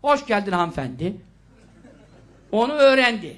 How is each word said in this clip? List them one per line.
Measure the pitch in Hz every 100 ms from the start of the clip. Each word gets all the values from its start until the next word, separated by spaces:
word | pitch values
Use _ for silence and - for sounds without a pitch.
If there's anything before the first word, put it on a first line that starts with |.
"Hoş | 294 285 277
geldin | 208 196
hanımefendi." | 180 170 151 131 127 170 208 - _ _ - - - - - - - - - -
Onu | 208 262
öğrendi. | 302 277 262 247 226 165